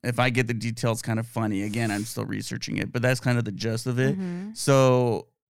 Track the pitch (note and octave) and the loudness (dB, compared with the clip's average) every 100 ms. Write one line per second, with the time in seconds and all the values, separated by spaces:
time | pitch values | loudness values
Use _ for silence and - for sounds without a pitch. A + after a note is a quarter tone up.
0 | B2 A#2 B2+ A#2+ B2 A2+ A2+ A2 A#2 A2+ | -4 0 2 2 0 -2 -4 -2 -2 -2
1 | - A2 A2+ A#2 A2 G2 G#2+ A2 A2+ G2+ | -2 -4 -4 -4 -2 -2 -2 -2 -2 -2
2 | A2 - G#2 G#2 - - - - - B2 | -4 -6 -6 -6 -6 -8 -6 -4 -4 0
3 | B2+ C3 B2+ A#2+ A#2 F#2+ A2+ A2+ B2+ B2 | 2 2 2 0 0 -4 -4 -2 -2 0
4 | C3 G3 F3+ F3 G3+ A3+ - C3+ C3 B2+ | 2 0 -4 -6 -8 -2 4 6 8 6
5 | B2 G#2 - _ _ | 4 0 -4 _ _